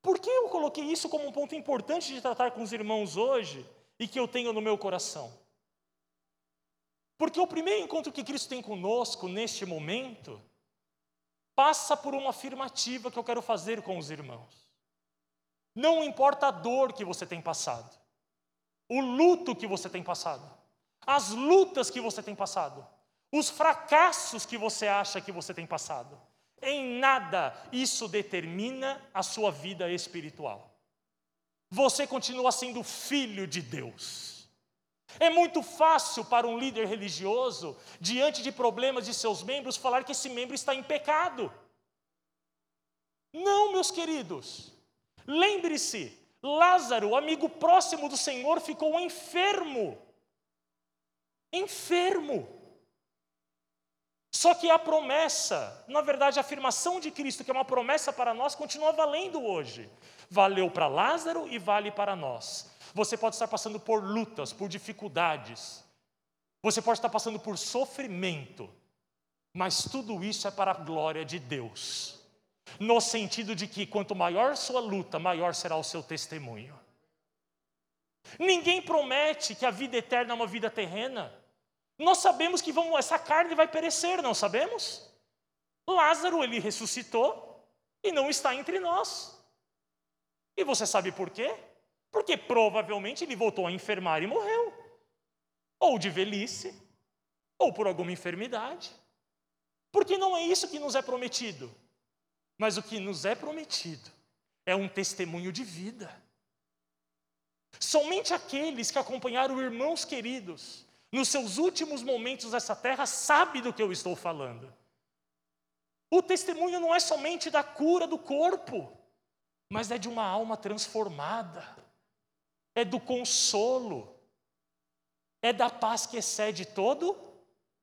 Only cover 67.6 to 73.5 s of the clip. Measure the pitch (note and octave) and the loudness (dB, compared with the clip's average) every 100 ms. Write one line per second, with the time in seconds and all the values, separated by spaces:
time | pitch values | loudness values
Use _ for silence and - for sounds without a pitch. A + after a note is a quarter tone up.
67.6 | - B3 C4 - C4 F3+ F#3 D#3 B2 - | -4 -2 -2 -4 -8 -4 -4 -4 -10 -16
68.6 | G2 - _ _ _ _ _ _ _ F3+ | -18 -18 _ _ _ _ _ _ _ -2
69.6 | F#3 - - C4+ A3 G3 G3 G#3 G3+ G3+ | 0 0 -2 -6 -6 -6 -4 -4 -6 0
70.6 | F#3+ F#3 D#3 D#3+ D#3 D#3 D3+ E3+ B2+ C#3+ | 0 0 -4 -2 -2 -2 -6 -8 -6 -6
71.6 | A2+ - - - - - _ _ _ _ | -6 -10 -8 -8 -8 -14 _ _ _ _
72.6 | - - G#3+ A#3 A3 A3+ G3 - G#3+ | -20 -8 4 4 4 -2 -2 -4 -4